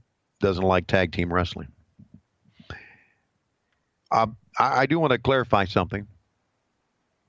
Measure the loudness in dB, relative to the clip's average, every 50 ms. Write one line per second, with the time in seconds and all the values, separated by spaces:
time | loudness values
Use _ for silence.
0 | _ _ _ _ _ _ _ _ 0 0 0 2 2 2 2 2 2 2 2 2
1 | 2 0 -2 -4 -4 -2 -2 -2 -2 -2 -6 -12 -16 -18 -20 _ _ _ _ -20
2 | -20 _ -20 -20 _ _ _ _ _ _ _ -20 -20 -20 -20 -20 -20 -20 -20 _
3 | _ _ _ _ _ _ _ _ _ _ _ _ _ _ _ _ _ _ _ _
4 | _ -2 0 0 0 0 -2 -8 _ _ -2 -2 0 0 2 0 0 2 0 0
5 | 2 2 0 0 2 0 0 0 0 2 2 0 0 0 0 0 -2 0 -4 -8
6 | -10 -12 -18 _ _ _ _ _ _ _ _ _ _ _ _ _ _ _ _ _
7 | _ _ _ _ _